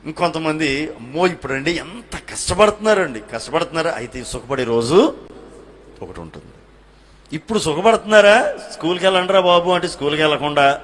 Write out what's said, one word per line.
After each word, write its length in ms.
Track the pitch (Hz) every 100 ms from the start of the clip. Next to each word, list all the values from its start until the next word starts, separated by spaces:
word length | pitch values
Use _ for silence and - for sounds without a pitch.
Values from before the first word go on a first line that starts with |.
| 151
ఇంకొంతమంది, 840 | 156 175 160 160 156 156 135 156 -
"అమ్మో, 280 | 117 147 185
ఇప్పుడండి 440 | 165 131 135 143
ఎంత 440 | 165 143 226 226 -
కష్టపడుతున్నారండి." 1040 | - - - 180 208 208 214 208 170 110 -
కష్టపడుతున్నారా? 580 | 117 117 156 170 165 160
అయితే 320 | 113 117 127
సుఖపడే 400 | 113 127 117 135
రోజు 500 | 120 117 117 170 294 - - - - - - - - -
ఒకటి 180 | 87 87
ఉంటుంది. 260 | 82 78 87 - _ _ _ _ _ _ _
ఇప్పుడు 260 | 151 - 220
సుఖపడుతున్నారా? 960 | 160 151 208 220 208 214 202 220 587 523 -
"స్కూల్కి 320 | - 160 175 190
వెళ్ళండిరా 340 | 190 180 196
బాబు" 320 | 175 175 175
అంటే 160 | 180 175
స్కూల్కి 340 | - 143 151
వెళ్ళకుండా 600 | 156 143 147 147 139 143